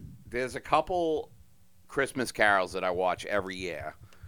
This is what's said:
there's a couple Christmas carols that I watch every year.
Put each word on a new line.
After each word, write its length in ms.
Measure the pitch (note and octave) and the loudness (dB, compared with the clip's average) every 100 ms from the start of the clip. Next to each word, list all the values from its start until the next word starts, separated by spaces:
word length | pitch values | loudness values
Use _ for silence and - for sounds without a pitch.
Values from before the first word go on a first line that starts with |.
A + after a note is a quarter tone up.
| - - - | -12 -16 -8
there's 260 | A#2 B2+ B2+ | -4 -4 -4
a 40 | |
couple 720 | - D3 - F3+ E3 D3+ - - - - - - - | 2 2 2 0 2 0 -2 -14 -20 -20 -20 -20 -6
Christmas 460 | - C3+ C3 A#2 | -2 -2 -2 -4
carols 400 | - G#2+ G2+ F2+ | 4 6 6 2
that 100 | F#2 | 0
I 80 | F#2 | 0
watch 340 | F2+ F#2 F2 - | 2 2 0 -2
every 280 | G2+ F#2+ F#2 | -2 -2 -4
year. 400 | F2+ D2+ D2+ - - - | -6 -6 -8 -10 -16 -18